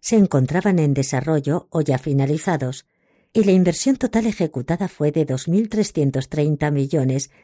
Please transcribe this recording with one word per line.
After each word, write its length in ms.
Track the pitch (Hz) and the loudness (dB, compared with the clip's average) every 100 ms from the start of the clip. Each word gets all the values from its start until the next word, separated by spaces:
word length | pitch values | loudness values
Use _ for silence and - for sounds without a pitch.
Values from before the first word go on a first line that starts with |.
se 160 | - 226 | 0 2
encontraban 640 | 196 143 131 170 202 180 | 4 2 0 0 2 2
en 160 | 147 | 2
desarrollo 720 | 139 131 131 139 156 139 170 - | 0 0 -2 0 -2 0 -4 -4
o 100 | 165 | -4
ya 180 | 151 131 | 0 -2
finalizados, 880 | 156 139 139 156 196 156 131 131 - _ _ _ _ | 0 0 0 0 -2 -2 -4 -8 -16 _ _ _ _
y 100 | 226 | 0
la 100 | 202 | 4
inversión 440 | 185 180 - 269 269 | 4 4 2 0 0
total 300 | 240 226 226 | 0 0 -2
ejecutada 600 | - 160 131 123 170 190 | -2 -4 -4 -4 -4 -4
fue 240 | - 151 | -2 -2
de 140 | 165 | 0
dos 240 | 143 131 - | -2 -2 -2
mil 200 | 185 220 | -2 0
trescientos 600 | 214 202 - 139 135 131 | -2 -2 0 0 -2 -4
treinta 420 | 151 147 143 151 | -2 -2 0 0
millones 640 | 143 135 160 131 131 - _ | -2 0 0 0 -2 -6 _